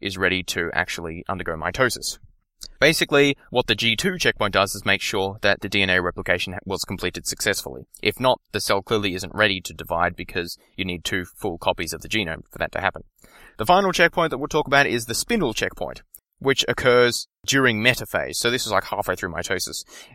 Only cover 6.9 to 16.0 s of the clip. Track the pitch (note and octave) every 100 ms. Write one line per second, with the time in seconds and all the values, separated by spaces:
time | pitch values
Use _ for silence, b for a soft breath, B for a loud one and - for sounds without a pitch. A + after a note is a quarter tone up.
6.9 | F#2 F#2 E2+ - - A2 F#2+ - C2 -
7.9 | - - - B2+ - _ G#2 - G2 -
8.9 | A2 G2+ F2+ F#2 - G#2+ F#2 - D#2+ E2+
9.9 | E2+ F2 F2 D#2+ F#2 E2+ - b - F#2
10.9 | F2 - F#2+ F2 - G2+ E2+ G2 F2+ E2
11.9 | D#2+ D#2+ A2 E2+ - - - D#2+ - F#2
12.9 | F2 - _ B B B - A2+ F3+ G3
13.9 | F3 E3 F3+ D#3+ C3 D3 D#3 C3 C#3 C#3
14.9 | A#2 A2+ A2+ - A#3 C3+ G#2+ - - C2+
15.9 | B1+